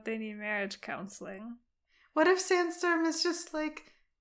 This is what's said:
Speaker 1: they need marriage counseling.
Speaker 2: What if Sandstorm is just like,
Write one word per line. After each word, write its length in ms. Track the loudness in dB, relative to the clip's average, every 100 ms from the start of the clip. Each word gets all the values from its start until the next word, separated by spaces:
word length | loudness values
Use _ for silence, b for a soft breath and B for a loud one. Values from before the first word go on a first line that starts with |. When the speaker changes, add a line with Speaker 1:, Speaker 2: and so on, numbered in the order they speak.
Speaker 1:
they 120 | -4 -6
need 220 | -6 -6
marriage 420 | -4 -2 -2 -6
counseling. 760 | -8 -8 -8 -10 -10 -10 -12 -14 _ _ _ _ _
Speaker 2:
What 120 | 4 6
if 140 | 6
Sandstorm 640 | 4 2 2 2 2 2
is 180 | 2 2
just 300 | 0 0 -2
like, 400 | -4 -6 -6 -18 b b _